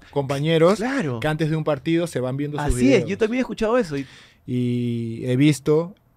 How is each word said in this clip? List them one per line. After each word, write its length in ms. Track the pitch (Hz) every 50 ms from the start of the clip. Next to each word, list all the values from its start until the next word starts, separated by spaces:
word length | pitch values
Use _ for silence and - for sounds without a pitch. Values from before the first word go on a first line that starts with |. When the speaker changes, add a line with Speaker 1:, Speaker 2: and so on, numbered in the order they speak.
| - -
Speaker 1:
compañeros 680 | - 143 139 127 139 139 147 160 165 160 165 180 208
Speaker 2:
Claro. 420 | 185 214 254 269 277 175 139 120 113
Speaker 1:
que 80 | 127
antes 220 | 151 156 156 165 151
de 60 | 160
un 80 | 160 151
partido 420 | 156 147 135 - 160 165 170 175
se 140 | 165 - 131
van 180 | 123 127 135
viendo 200 | 139 147 147 147 151
sus 80 | 147
Speaker 2:
Así 80 | - 220 123 247 269 262
es, 40 |
Speaker 1:
videos. 120 | 190 156 165
Speaker 2:
yo 80 | 202
también 220 | - 226 214 240 254
he 20 |
escuchado 340 | 247 - 208 - 226 214 233 254
eso. 180 | 220 156 143
Y 80 | 139 135 - - - - _ _ _ -
Speaker 1:
Y... 760 | - 123 123 123 123 120 123 120 120 117 117 117 113 113 113 -
he 100 | 127 127
visto, 600 | 127 143 156 143 - - 156 151 160 170 180 - _ _ _ _